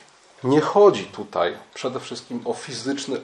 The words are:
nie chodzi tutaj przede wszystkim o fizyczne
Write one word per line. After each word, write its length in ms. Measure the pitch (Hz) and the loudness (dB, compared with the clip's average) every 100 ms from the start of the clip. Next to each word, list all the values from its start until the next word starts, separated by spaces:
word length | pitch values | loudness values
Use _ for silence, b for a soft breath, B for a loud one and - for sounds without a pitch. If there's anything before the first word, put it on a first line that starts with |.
| - _ _ - | -20 _ _ -6
nie 160 | 127 147 | 2 2
chodzi 440 | 147 202 202 120 | 4 8 8 6
tutaj 520 | 92 - - 87 87 - - | -6 -12 -6 -2 -2 -2 -16
przede 260 | - 127 123 | -8 -8 -8
wszystkim 400 | - 120 - 120 | -10 -14 -10 -8
o 100 | 117 | -6
fizyczne 640 | 113 - 113 123 139 - 120 | -8 -8 -8 -6 -6 -6 -6